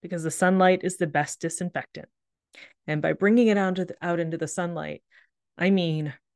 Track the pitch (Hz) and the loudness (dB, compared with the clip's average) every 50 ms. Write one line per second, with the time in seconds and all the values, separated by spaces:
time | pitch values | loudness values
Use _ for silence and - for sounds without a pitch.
0 | - 170 180 170 160 160 156 - 185 185 190 185 185 185 185 180 - 185 - - | -12 -8 -8 -4 -4 -4 -2 2 2 4 4 6 6 6 4 4 0 -6 -4 -4
1 | 175 151 139 143 151 - - - - 165 - - 180 175 - 143 - _ - - | -4 -2 0 -2 -2 -2 -6 -8 -8 -8 -6 -6 -8 -6 -8 -8 -10 _ -16 -18
2 | - _ _ _ _ _ _ _ _ _ _ - - - _ _ - - 151 151 | -18 _ _ _ _ _ _ _ _ _ _ -20 -20 -20 _ _ -8 -6 -4 -2
3 | 156 160 156 - 190 202 226 247 240 220 208 202 190 185 185 185 180 - - - | 0 -2 0 2 2 4 6 6 6 4 4 2 2 0 0 -2 -4 -6 -8 -8
4 | - 175 170 170 165 160 165 160 160 147 - 190 175 175 170 156 151 - - - | -4 -4 -2 -2 -2 -4 -4 -6 -6 -6 -6 -6 -6 -4 -6 -8 -8 -10 -12 -14
5 | _ _ _ _ _ _ _ _ _ _ _ - 170 190 196 185 175 165 156 156 | _ _ _ _ _ _ _ _ _ _ _ 0 2 4 4 4 2 0 -2 -2
6 | 151 147 - _ _ _ _ | -4 -6 -8 _ _ _ _